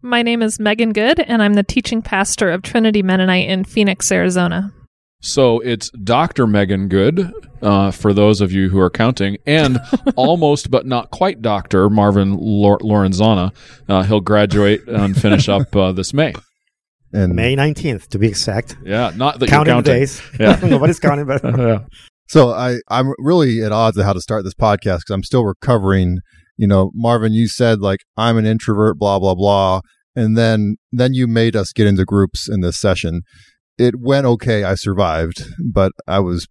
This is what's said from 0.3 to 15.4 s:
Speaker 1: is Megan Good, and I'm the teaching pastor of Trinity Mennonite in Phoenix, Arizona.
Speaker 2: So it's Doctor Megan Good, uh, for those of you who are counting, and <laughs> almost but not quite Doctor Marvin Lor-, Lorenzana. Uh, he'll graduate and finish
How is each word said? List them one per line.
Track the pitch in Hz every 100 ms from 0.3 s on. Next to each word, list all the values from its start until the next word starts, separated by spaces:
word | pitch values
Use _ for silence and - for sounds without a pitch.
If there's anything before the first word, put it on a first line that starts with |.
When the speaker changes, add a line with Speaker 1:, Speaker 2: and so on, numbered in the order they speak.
| 233
Speaker 1:
is | 220 -
Megan | 208 220 226
Good, | 214 220 339
and | 320 214
I'm | 208 208
the |
teaching | 202 - - 226
pastor | - 196 202 - 196
of | 170
Trinity | - 240 220 214
Mennonite | 185 185 185 185 -
in | 190 190
Phoenix, | - 208 185 -
Arizona. | 190 175 180 175 170 196 - - _ _ _
Speaker 2:
So | - - 127 117
it's | 120 117 -
Doctor | 113 95 117 170 - 120
Megan | 104 98 98 98
Good, | 95 104 165 180 - - -
uh, | 107 101 98
for | 92 107
those | 101 104 104
of | 98
you | 95 95
who | 95
are | 90
counting, | - 113 131 98 101 -
and | 151 143 127 - 269
<laughs> | - -
almost | 131 170 156 147 -
but | 127 131
not | 123 -
quite | - 185 185
Doctor | 113 101 87 98 98
Marvin | 107 104 98 98 98
Lor-, | 107 104 101 101
Lorenzana. | 107 104 95 92 110 104 90 - - - -
Uh, | 95
he'll | 95 107
graduate | 90 104 104 101 101 107 -
and | 113 101 95
finish | 104 101